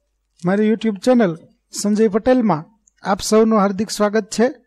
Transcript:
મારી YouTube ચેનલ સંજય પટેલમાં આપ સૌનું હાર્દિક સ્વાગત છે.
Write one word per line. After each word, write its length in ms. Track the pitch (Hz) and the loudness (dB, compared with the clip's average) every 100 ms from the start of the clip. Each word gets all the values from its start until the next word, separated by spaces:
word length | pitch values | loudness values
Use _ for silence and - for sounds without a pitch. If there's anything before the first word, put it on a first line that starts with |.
| _ _ _ _ | _ _ _ _
મારી 240 | 170 202 214 | -4 0 0
YouTube 300 | 220 220 196 | 0 -2 -2
ચેનલ 380 | 254 247 202 165 - _ _ - | 2 2 2 -2 -14 _ _ -8
સંજય 260 | 202 208 220 | -4 0 0
પટેલમાં 560 | 214 240 254 220 156 160 _ _ _ | 0 0 0 2 -2 -6 _ _ _
આપ 180 | - 202 | -6 -6
સૌનું 380 | - 214 220 220 | 0 2 4 2
હાર્દિક 320 | 196 190 220 | 0 -2 -6
સ્વાગત 360 | - 208 214 202 | -2 -2 -2 -4
છે. 160 | - 247 - | -2 -2 -2